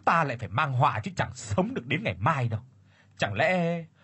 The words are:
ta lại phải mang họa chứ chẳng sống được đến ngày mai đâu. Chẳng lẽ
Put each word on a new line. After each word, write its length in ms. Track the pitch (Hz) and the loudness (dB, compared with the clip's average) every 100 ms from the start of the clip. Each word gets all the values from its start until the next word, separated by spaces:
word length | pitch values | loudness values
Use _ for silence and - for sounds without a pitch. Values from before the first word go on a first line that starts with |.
| - | 2
ta 180 | 170 | 4
lại 140 | 143 120 | 2 -2
phải 120 | 90 | -4
mang 240 | 110 151 | -2 0
họa 260 | 127 143 110 | 2 2 2
chứ 120 | 190 175 | -4 -4
chẳng 200 | 131 - | -4 -6
sống 380 | - - 202 | -2 0 0
được 140 | 262 - | -4 -4
đến 160 | - | -2
ngày 120 | 220 90 | -2 0
mai 300 | 131 143 117 | 0 0 -2
đâu. 100 | 107 - - _ _ _ - | -4 -8 -20 _ _ _ -6
Chẳng 160 | 156 | -2
lẽ 500 | 104 160 185 170 170 165 _ | 2 2 4 0 -2 -8 _